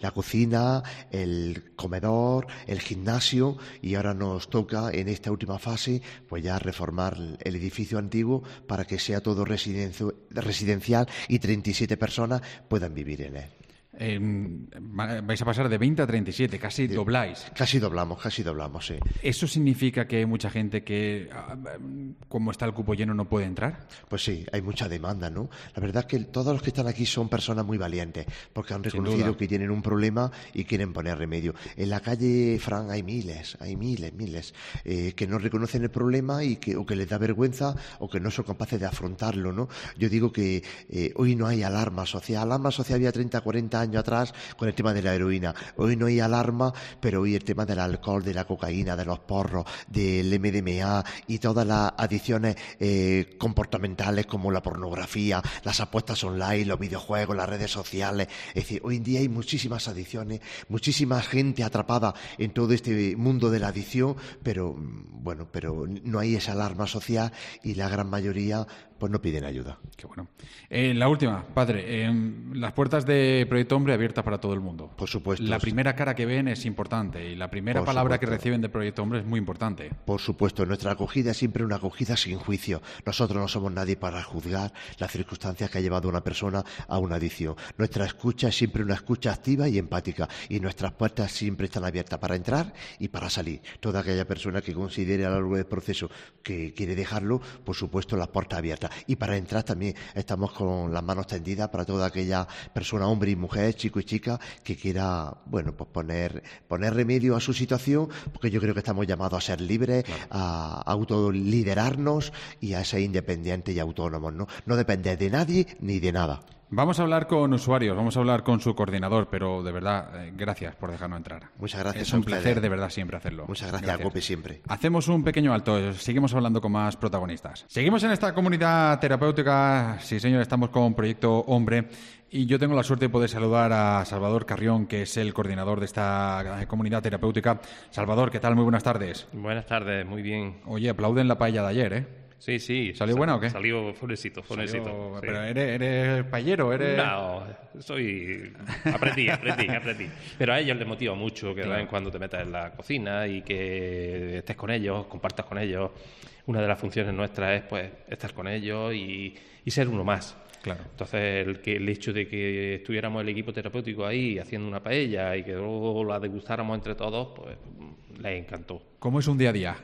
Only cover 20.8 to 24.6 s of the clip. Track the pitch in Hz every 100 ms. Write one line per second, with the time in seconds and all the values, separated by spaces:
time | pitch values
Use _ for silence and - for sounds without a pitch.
20.8 | - 104 104 104 87 - - 131 131 -
21.8 | 135 139 135 - - 120 110 - 113 107
22.8 | 107 101 107 104 101 104 95 87 131 165
23.8 | - - - 101 - 85 85 104